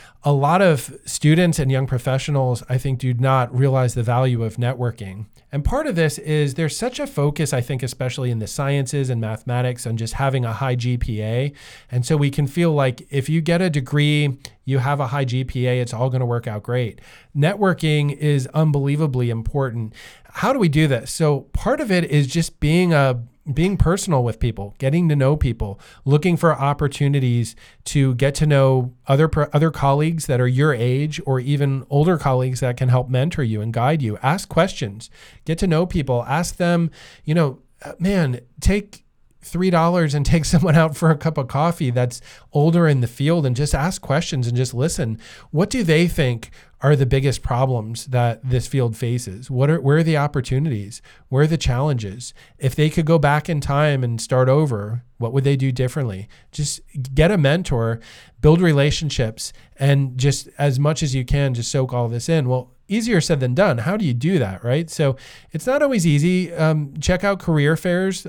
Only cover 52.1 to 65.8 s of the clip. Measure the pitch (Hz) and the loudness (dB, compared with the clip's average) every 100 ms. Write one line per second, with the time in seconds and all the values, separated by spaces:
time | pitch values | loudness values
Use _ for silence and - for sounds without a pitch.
52.1 | 110 - - - - 135 - 151 170 160 | -10 -14 -18 -20 -6 -2 0 0 2 2
53.1 | 165 143 151 - 156 143 139 151 135 123 | 2 4 2 0 -4 0 2 2 0 -2
54.1 | 117 - 127 127 139 151 110 104 120 - | -4 -2 2 4 4 2 -2 -4 -8 -10
55.1 | - 117 135 135 139 135 127 127 156 123 | -8 -4 0 2 2 0 0 -2 -2 -4
56.1 | 95 101 - _ - 147 - - 147 131 | -6 -12 -20 _ -8 -6 -8 -12 -10 -2
57.1 | 135 165 208 139 165 180 117 113 113 - | 2 4 4 2 0 0 -2 -2 -4 -10
58.1 | - - - 151 165 180 143 147 - 151 | -20 -20 2 6 6 6 4 2 0 -4
59.1 | - 110 113 - - - - 139 139 135 | -2 -4 -4 -12 -14 -20 -2 2 2 0
60.1 | 127 139 139 - - 143 127 143 156 151 | 0 0 0 -6 -2 0 2 0 0 -2
61.1 | 127 123 143 139 120 113 139 131 123 117 | -2 0 0 0 -2 -4 -2 -2 -2 -2
62.1 | 117 143 165 131 127 - _ - 208 233 | -4 0 0 0 -2 -4 _ -4 -2 0
63.1 | 190 - 147 127 131 202 117 113 208 175 | 0 2 0 0 2 2 2 -2 -2 -2
64.1 | 120 156 190 101 95 117 143 165 - 143 | 0 0 0 0 -4 -2 -2 -2 -2 -2
65.1 | 127 - - - 160 - 285 | -2 -10 -20 -12 -8 -2 0